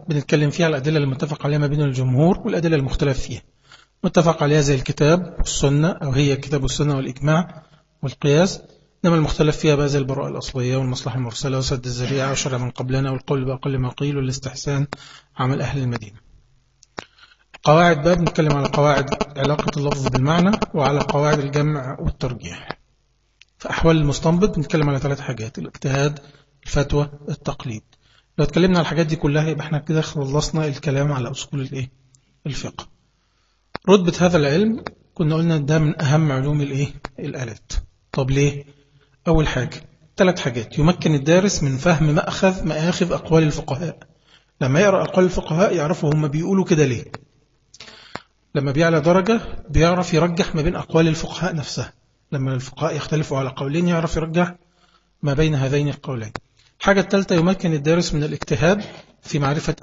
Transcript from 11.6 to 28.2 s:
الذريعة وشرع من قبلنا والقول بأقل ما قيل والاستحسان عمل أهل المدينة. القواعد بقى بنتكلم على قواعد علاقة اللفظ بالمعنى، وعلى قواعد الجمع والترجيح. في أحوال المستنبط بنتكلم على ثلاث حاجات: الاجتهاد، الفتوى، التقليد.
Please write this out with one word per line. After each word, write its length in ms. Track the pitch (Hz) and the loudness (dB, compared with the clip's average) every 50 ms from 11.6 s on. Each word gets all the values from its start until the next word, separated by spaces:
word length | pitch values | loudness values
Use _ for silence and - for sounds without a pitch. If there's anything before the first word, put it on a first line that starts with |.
| 131 131 143 131 123 | -2 -2 -4 -4 -4
الذريعة 460 | 127 120 120 127 123 139 135 131 135 | -6 -6 -4 -4 -2 -2 -2 -2 -2
وشرع 260 | 135 127 - 147 131 | -2 -2 -2 -2 -2
من 120 | 123 123 123 | -4 -4 -4
قبلنا 420 | - - 131 127 131 135 139 135 | -6 -6 -4 -2 0 0 0 -2
والقول 340 | 131 123 - - 147 135 127 | -2 -4 -4 -2 -2 -2 -2
بأقل 320 | 131 131 131 - 147 135 | -2 -4 -4 -4 -2 -2
ما 120 | 127 127 123 | 0 -2 -2
قيل 280 | - - 139 143 143 | -4 -4 -4 -2 -2
والاستحسان 720 | 139 131 131 131 - - 135 - - - 143 143 139 143 - - - - - - - _ _ - | -2 -2 -4 -4 -6 -8 -10 -10 -8 -6 -4 -2 -2 -2 -4 -6 -12 -16 -18 -20 -20 _ _ -6
عمل 240 | - 131 127 139 143 | -4 -2 -2 -2 -2
أهل 180 | 156 127 139 139 | -2 -4 -4 -4
المدينة. 400 | 127 123 117 110 104 101 - - _ _ _ - _ _ _ _ _ _ _ _ _ _ _ - - _ _ _ - - _ _ _ _ - | -4 -4 -6 -6 -10 -14 -20 -20 _ _ _ -20 _ _ _ _ _ _ _ _ _ _ _ -16 -16 _ _ _ -20 -20 _ _ _ _ -14
القواعد 480 | - - 151 151 165 175 175 165 147 143 | -2 2 4 6 6 6 4 4 2 2
بقى 120 | 170 180 | 2 2
بنتكلم 380 | 175 170 - - - 156 151 143 | 2 2 0 0 0 2 2 2
على 140 | 143 135 | 0 0
قواعد 420 | 131 135 143 143 151 143 139 135 131 - - - - - | 0 0 2 2 4 4 2 0 -2 -4 -6 -6 -6 -6
علاقة 420 | 143 135 139 147 147 - 160 - 160 | -2 -2 0 0 -2 -2 -4 -2 -2
اللفظ 280 | 139 147 143 143 131 | -2 -2 -2 -2 -2
بالمعنى، 440 | 127 127 131 131 143 160 175 175 196 214 - - - - | 0 0 2 2 2 4 4 4 4 2 0 -2 -2 -2
وعلى 260 | - 135 131 143 139 | 0 2 2 2 2
قواعد 400 | 131 135 - 143 147 147 151 151 | 0 0 0 2 2 2 2 2
الجمع 580 | 139 139 135 147 147 151 151 143 127 127 - - | 0 0 0 0 0 0 -2 -2 -6 -8 -8 -6
والترجيح. 680 | - 147 - - 151 127 120 107 95 87 87 - - - - - _ _ _ _ _ _ _ _ _ _ _ _ _ _ _ | -4 -6 -4 -4 -6 -6 -6 -8 -12 -14 -16 -14 -12 -14 -14 -14 _ _ _ _ _ _ _ _ _ _ _ _ _ _ _
في 120 | - - - | -14 -10 -8
أحوال 280 | - - - 165 160 | -2 2 2 4 4
المستنبط 580 | 160 147 143 131 - - 160 170 175 208 - - | 4 2 0 0 0 0 0 2 2 2 2 0
بنتكلم 340 | - 143 - - 156 151 147 | -2 -4 -2 0 0 0 0
على 100 | 139 135 | 0 -2
ثلاث 200 | 143 143 139 135 | -2 -4 -4 -6
حاجات: 400 | - - 127 113 110 110 - - | -6 -8 -8 -8 -8 -10 -10 -10
الاجتهاد، 600 | 160 - - - - 139 131 139 143 147 147 - - - - _ _ _ _ _ - | -12 -12 -10 -8 -6 -2 0 0 0 0 -2 -6 -14 -20 -20 _ _ _ _ _ -10
الفتوى، 440 | - - 147 139 139 147 147 147 143 - - - - | -4 -2 -2 0 0 0 -2 -2 -2 -6 -12 -10 -10
التقليد. 540 | 151 - - 139 135 - - 131 110 110 - _ _ _ _ _ _ _ | -10 -8 -8 -8 -8 -8 -8 -10 -10 -12 -14 _ _ _ _ _ _ _